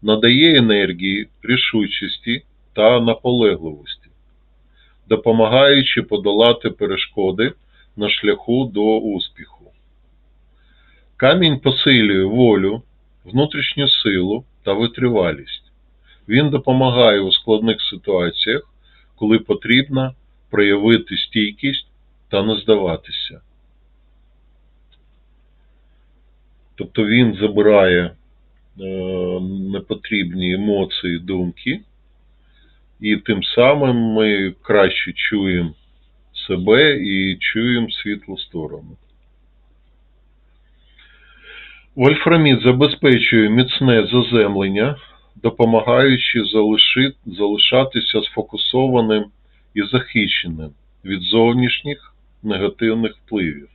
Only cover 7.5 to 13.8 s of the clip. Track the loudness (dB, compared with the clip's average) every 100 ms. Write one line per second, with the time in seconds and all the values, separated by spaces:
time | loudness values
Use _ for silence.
7.5 | -4 _ _ _ -8 -4 -2 0 -2 0
8.5 | -2 -2 -2 0 0 -2 -6 -10 _ -20
9.5 | _ -20 _ _ _ _ _ _ _ _
10.5 | _ _ _ _ _ _ _ 2 4 2
11.5 | 0 -2 0 2 2 4 2 0 2 4
12.5 | 4 0 -4 -12 _ _ _ -6 -2 -2
13.5 | -4 -8 -4